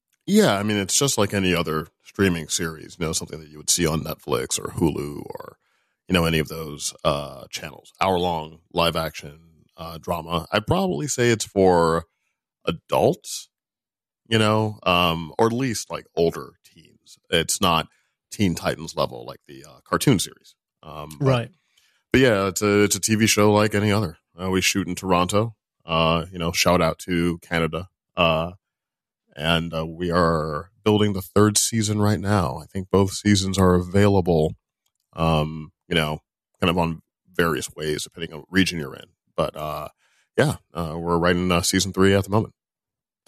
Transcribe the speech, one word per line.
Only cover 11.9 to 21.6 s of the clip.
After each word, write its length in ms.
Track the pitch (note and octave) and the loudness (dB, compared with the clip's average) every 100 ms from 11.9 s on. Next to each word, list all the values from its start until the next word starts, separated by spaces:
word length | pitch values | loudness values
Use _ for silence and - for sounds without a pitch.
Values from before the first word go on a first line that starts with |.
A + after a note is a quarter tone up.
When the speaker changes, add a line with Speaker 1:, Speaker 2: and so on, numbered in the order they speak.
| E2 - _ _ _ _ _ - | 0 -4 _ _ _ _ _ -8
Speaker 1:
adults, 840 | E2+ - C2+ A2+ F#3 - - - _ _ _ _ _ _ _ - | -8 -4 0 0 0 -10 -14 -14 _ _ _ _ _ _ _ -2
you 100 | A2+ | 2
know, 420 | G#2+ A2 A2 G#2 | 2 2 0 -4
um, 500 | - F2 F2 E2 D#2 - | 0 2 2 0 -6 0
or 80 | A2+ | 0
at 60 | |
least, 380 | A#2+ C3+ G#2 - | 0 -4 -6 -8
like, 160 | E2 - | -12 -8
older 400 | - E2 D#2+ C2 _ | 0 0 0 -14 _
teens. 520 | _ F2 D#2 _ _ - - | _ _ _ _ _ -20 -2
It's 300 | G2+ - - | -2 0 0
not 280 | F#2+ D#2+ - _ _ _ - | 2 2 -2 _ _ _ -14
Teen 240 | - G2 | -2 -2
Titans 420 | D#2+ F2 - D#2+ D#2+ | 0 -4 -6 -8 -4
level, 280 | C2+ B1 | -4 -6
like 160 | A#1+ - - | -16 -18 -20
the, 180 | C2+ | -20
uh, 160 | C#2+ B1+ | -20 -20
cartoon 340 | - - D3+ F#2+ | -4 0 2 2
series. 380 | - - _ _ _ _ | 0 -10 _ _ _ _
Um, 280 | D#2 D2+ D2+ C#3+ | -18 -14 -14 -4
but, 80 | C3+ | 0
Speaker 2:
Right. 240 | B2 G#2+ _ | 0 -2 _